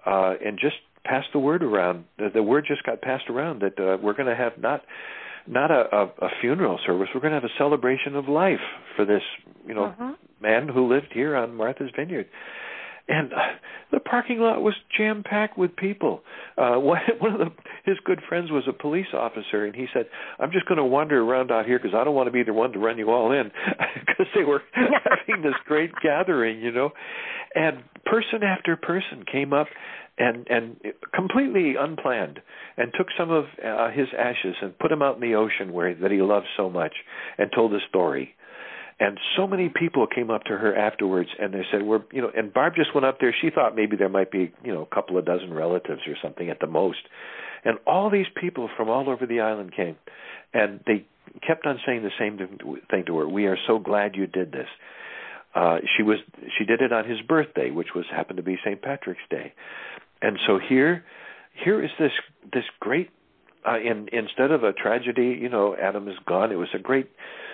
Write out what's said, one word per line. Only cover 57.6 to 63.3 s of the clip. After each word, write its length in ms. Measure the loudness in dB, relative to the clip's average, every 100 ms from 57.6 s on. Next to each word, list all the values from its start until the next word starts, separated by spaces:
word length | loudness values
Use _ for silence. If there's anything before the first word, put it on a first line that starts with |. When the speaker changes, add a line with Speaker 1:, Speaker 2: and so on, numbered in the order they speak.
| -2
Speaker 1:
which 240 | -2 -4
was, 100 | -6 -6
happened 260 | -4 -4 -4
to 40 |
be 140 | -4 -2
Saint 160 | -4 -4
Patrick's 400 | -6 -6 -6 -10 -6
Day. 220 | -6 -6 -16 -18 -16 -16 -18 -20 _
And 160 | -2 0 2
so 120 | 2
here, 460 | 4 4 4 2 -4 -20 -20 -20 -20 -4
here 180 | 0 0
is 60 | 0 0
this, 120 | 0 0 -8 _ -6
this 120 | -4 -4 -6
great, 300 | -2 -2 -2 _ _